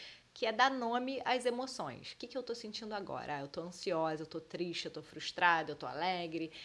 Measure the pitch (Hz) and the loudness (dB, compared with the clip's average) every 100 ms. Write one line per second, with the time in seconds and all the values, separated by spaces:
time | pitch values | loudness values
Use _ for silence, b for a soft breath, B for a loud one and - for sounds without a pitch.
0 | B B - - 220 220 262 262 233 240 | B B -18 -4 0 6 6 6 0 0
1 | 254 220 - 254 240 240 262 - 156 117 | 0 -2 2 2 2 0 -2 -4 -6 -6
2 | - - 240 269 247 233 214 208 220 208 | -12 -10 -8 -6 -4 -6 -6 -8 -6 -6
3 | 196 131 123 143 139 - 170 - - 165 | -4 -6 -4 -4 -4 -6 -8 -6 0 2
4 | 160 156 156 170 - 170 180 165 165 156 | 2 0 -4 -8 -8 -4 -2 -2 -4 -6
5 | 151 156 - - 180 165 151 143 127 131 | -12 -8 -6 6 8 8 4 -4 -4 -2
6 | 180 180 170 160 160 B | 0 0 -2 -2 -4 B